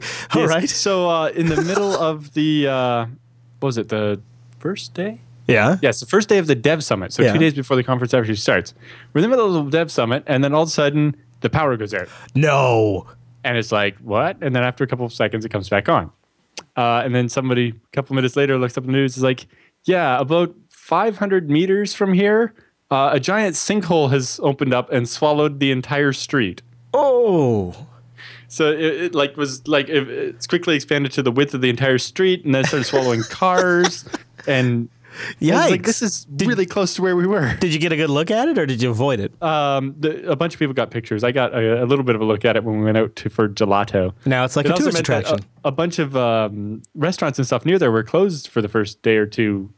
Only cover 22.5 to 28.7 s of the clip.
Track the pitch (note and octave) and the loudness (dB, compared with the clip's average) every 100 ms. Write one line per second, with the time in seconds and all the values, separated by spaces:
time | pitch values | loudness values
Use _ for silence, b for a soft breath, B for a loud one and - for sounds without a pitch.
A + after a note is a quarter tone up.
22.5 | - b b - C#3 C#3 C#3 C3 G3+ G#3 | -4 b b -2 0 2 0 0 0 0
23.5 | D#3 - G#3 E3+ E3+ C#3+ C3+ B2+ - D3+ | -2 -2 -2 2 2 2 0 -2 -2 -2
24.5 | C3 C#3 B2 - C3+ B2 - D3+ D3 D3+ | 0 0 0 0 -2 -2 0 0 2 0
25.5 | C#3+ C#3 C3 B2+ C#3+ C#3+ C3 - C#3+ G#2 | 0 -2 0 -2 0 0 0 -2 -2 -2
26.5 | F2 - - - C4+ C#4+ B3 A#3 F3 C3+ | -4 -16 -20 -4 0 2 2 2 2 2
27.5 | A2 F2+ E2+ D3 - - - B B B | 0 -2 -8 -18 -20 -20 -20 B B B
28.5 | - D3+ | -2 0